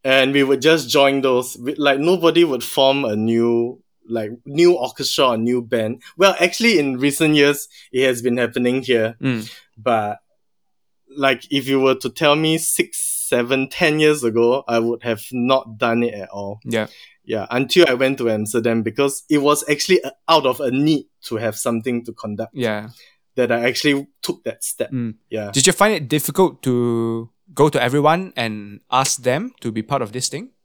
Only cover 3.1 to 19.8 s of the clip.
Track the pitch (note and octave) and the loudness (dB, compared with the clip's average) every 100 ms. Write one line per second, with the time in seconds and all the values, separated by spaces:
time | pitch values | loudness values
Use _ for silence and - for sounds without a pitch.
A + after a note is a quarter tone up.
3.1 | G#2+ A2 A#2 A#2 A#2 A#2+ - _ _ - | -2 0 2 2 2 -2 -8 _ _ -8
4.1 | A2+ G#2+ A#2 C#3 C#3+ F3 F3 A#2+ - C3+ | -6 -6 -10 -8 2 4 4 -2 -6 -4
5.1 | - C3 A2+ A#2 B2 A2+ A#2 A2 B2 - | 0 0 0 -2 -2 -2 -4 -4 -8 -14
6.1 | - F#3+ F3+ F3+ - A3+ F#3 C#3 B2+ C#3+ | 0 2 2 -2 0 2 2 0 0 -2
7.1 | C#3 D#3+ D3+ C#3+ C#3+ - - _ B2+ C3 | 0 2 4 4 2 -8 -20 _ 0 0
8.1 | A#2+ A#2+ A#2+ A#2+ B2 B2 C3 A#2+ A#2 A2 | 0 -2 -2 -2 0 0 -2 0 0 0
9.1 | A#2 C3+ A#2 A2 - _ - A#2 A2+ G#2 | -4 -4 -4 -8 -18 _ -8 -2 0 -2
10.1 | G#2 _ _ _ _ _ _ _ _ _ | -8 _ _ _ _ _ _ _ _ _
11.1 | D3 C3+ B2 - C#3+ B2+ C3+ C3+ C3 B2+ | -2 0 0 -2 -4 0 2 2 0 -4
12.1 | - D3+ D3+ D#3 D#3+ - - E3+ - - | 0 2 2 2 0 -2 -4 -4 -6 -8
13.1 | - - B2 A#2+ C3+ C3+ - E3+ D3+ D3+ | -8 -2 -2 0 -2 -2 -2 0 2 2
14.1 | D3+ A#2+ A2+ A#2 C3+ B2+ A#2 A#2 A#2+ A#2+ | 2 0 2 2 0 0 -2 -2 -4 -4
15.1 | G#2+ - B2+ B2 C3 A#2 A2 A#2+ A#2 A#2 | -6 -6 -4 0 0 0 -4 0 0 -2
16.1 | G2+ F#2 G2+ G2+ G#2 - A2+ G#2+ - - | -4 -12 -10 -10 -12 -6 -4 -4 -10 -20
17.1 | _ - A2 G2 B2 B2 F3+ D#3+ B2 C3+ | _ -8 -6 -4 -4 2 4 4 4 0
18.1 | C3+ A#2 G#2+ G#2+ A#2+ A2+ A2+ A2 A2 C#3 | 0 -2 -2 -2 0 0 0 -2 -2 -2
19.1 | - - D3 C#3+ D3 - D3 | -2 -2 2 2 0 0 -2